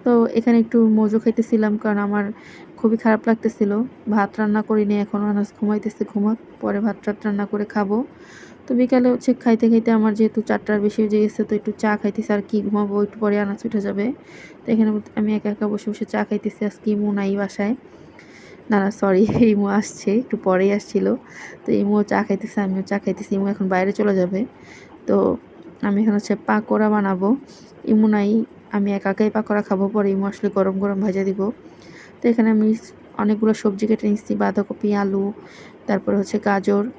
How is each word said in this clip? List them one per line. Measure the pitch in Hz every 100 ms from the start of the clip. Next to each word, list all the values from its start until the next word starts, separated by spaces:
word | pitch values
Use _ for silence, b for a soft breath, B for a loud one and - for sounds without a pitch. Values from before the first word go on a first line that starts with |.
তো | - 240 226
এখানে | 226 233 233
একটু | 226 240 226
মজু | 214 214 220
খাইতেছিলাম, | 226 226 226 226 214 214
কারণ | 220 202
আমার | 202 208 202 214 B B B -
খুবই | 220 220
খারাপ | 226 220
লাগতেছিল, | 233 220 226 - 202 208 254 - -
ভাত | 208 202 208
রান্না | 214 214
করিনি | 208 214 208
এখনও, | 208 202 208 208
আনাজ | 202 208
ঘুমাইতেছে, | - 208 208 214 -
ঘুমাক, | 214 208 208 226 - -
পরে | 214 202
ভাত | 214 196
টাত | - 208
রান্না | 214 202 202
করে | 214
খাবো। | 208 214 196 214 277 B B B B B
তো | -
বিকালে | 240 247 254 247
হচ্ছে | 247 -
খাইতে | 247 - 226 226
খাইতে | 226 226
আমার | 226 220
যেহেতু | 208 220 220
চারটার | 214 208 - 214
বেশি | 208 208
বেজে | 214 214
গেছে, | 208 -
তো | 220
একটু | 214 214
চা | 208 220 208
খাইতেছি, | 208 196 208
আর | 208
কি | 202 214
ঘুমাবো, | 202 208 208 202
একটু | 208 220
পরে | 214 208
আনাজ | 202 202
উঠে | 226 220
যাবে। | 202 196 214 285 B B B B
তো | -
এখানে | 226 220 208 - -
আমি | 214
একা | 214 208
একা | 208 214
বসে | 208 -
বসে | 208
চা | 214 214
খাইতেছি। | 208 208 208 -
আজকে | 208 - -
ইমু | 208 208
নাই | 202 196 202
বাসায়, | 202 - 208 254 - B B B B B B B -
না, | 208
না, | 196
সরি, | 196 196 190
<laughs> | 208 233 233
ইমু | 208 202
আসছে, | 202 202 - - 208
একটু | 254 214
পরেই | - 185 196
আসছিল। | 208 - 202 190 233 - B B B
তো | -
ইমুও | 208 202 208
চা | 208 196
খাইতেছে, | 208 196 220 -
আমিও | 196 190
চা | 190 202
খাইতেছি। | - 185 208
ইমু | 196 196
এখন | 208 190
বাইরে | 185 190
চলে | 202 208
যাবে। | 190 180 190 247 - B B B -
তো | - 202 196 175 - - - -
আমি | 208 202
এখন | 220
হচ্ছে | 208 - 202
পাকোড়া | - 214 214 214 214
বানাবো, | 214 196 185 190 277 - B B -
ইমু | - 214 214
নাই, | 214 202 220 220 - -
আমি | 208 202
একা | 196 196
একাই | 196 214
পাকোড়া | 208 214 208
খাবো, | 208 190 196
পরে | 208 202
ইমু | 196 196
আসলে | 202 202
গরম | 196 190 190
গরম | 202 196
ভাজা | 208 190
দিব। | 196 196 196 - - B B B B
তো | - 240
এখানে | 233 220
আমি | 220 214 220 - - - -
অনেকগুলো | 208 208 220
সবজি | 214 220 196 214
কেটে | 220 214
নিচ্ছি, | 208 -
বাঁধাকপি, | 208 202 196 196 208 208
আলু, | 202 196 196 196 220 B B B -
তারপরে | - 196 196 202
হচ্ছে | 190 208
গাজর | 208 196 185 202 220